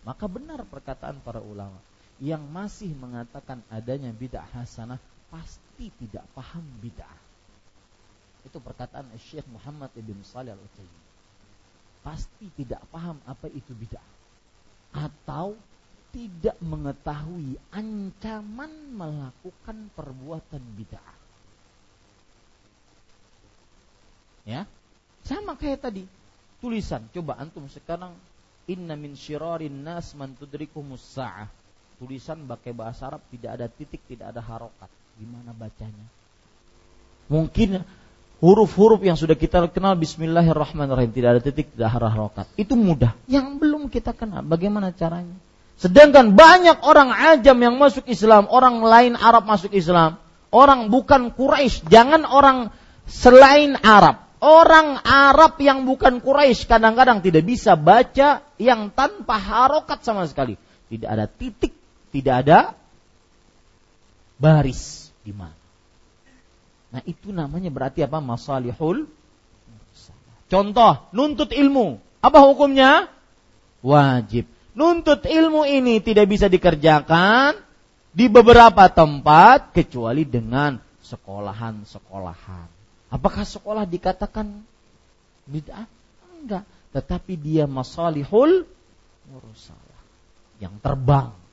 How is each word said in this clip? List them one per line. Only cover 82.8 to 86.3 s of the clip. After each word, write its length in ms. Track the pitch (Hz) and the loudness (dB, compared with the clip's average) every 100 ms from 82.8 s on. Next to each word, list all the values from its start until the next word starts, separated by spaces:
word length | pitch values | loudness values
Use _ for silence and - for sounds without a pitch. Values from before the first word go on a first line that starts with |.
| _ _ _ | _ _ _
Apakah 400 | 127 185 190 202 | -8 -6 -6 -12
sekolah 400 | - - 214 202 | -14 -12 -10 -8
dikatakan 800 | 175 185 185 208 220 214 208 214 _ _ _ _ _ _ _ _ | -8 -8 -8 -12 -12 -14 -16 _ _ _ _ _ _ _ _ _
bid'ah? 400 | 151 151 - 226 _ _ _ 359 | -16 -16 -20 -20 _ _ _ _